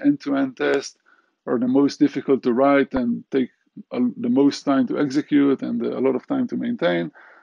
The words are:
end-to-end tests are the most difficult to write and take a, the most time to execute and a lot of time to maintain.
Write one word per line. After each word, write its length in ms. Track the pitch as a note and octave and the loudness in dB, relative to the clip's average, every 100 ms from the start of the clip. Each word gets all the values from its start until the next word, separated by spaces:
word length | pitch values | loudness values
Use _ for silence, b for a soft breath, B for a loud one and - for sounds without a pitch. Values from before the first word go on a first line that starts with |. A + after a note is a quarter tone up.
end-to-end 520 | C#3+ D3 C#3+ C#3 C3+ B2 | 0 0 -2 -4 -4 -2
tests 420 | D3 C#3 - - _ _ _ _ - | -2 -2 -4 -16 _ _ _ _ -4
are 120 | B2+ | -2
the 100 | B2 | 2
most 320 | C3+ C#3 - | 2 2 2
difficult 420 | C#3+ C#3 C#3 B2+ | 0 0 0 0
to 100 | C3 | 2
write 420 | A#2+ C#3 C#3 C3 | 2 4 2 0
and 280 | C3 A#2+ A#2 - | -2 -4 -4 -4
take 200 | C3+ B2+ _ _ - - | -4 -4 _ _ -20 -10
a, 80 | B2 B2 - | -4 -2 -2
the 140 | A#2+ | 0
most 340 | C3 C#3 - | 2 2 0
time 240 | C#3+ C3+ B2 | -2 0 0
to 100 | B2+ | -2
execute 640 | C#3+ C#3+ - C#3+ C#3 C3 | -2 -2 0 2 2 0
and 200 | B2+ A#2+ | -4 -4
a 180 | A#2+ B2 | -4 -2
lot 160 | C3 B2+ | -2 -2
of 100 | - | -4
time 220 | C#3 B2 | -4 -2
to 80 | B2 | -4
maintain. 560 | A#2+ A#2+ F3 F3 E3 b b b | -6 -2 -2 -2 -4 b b b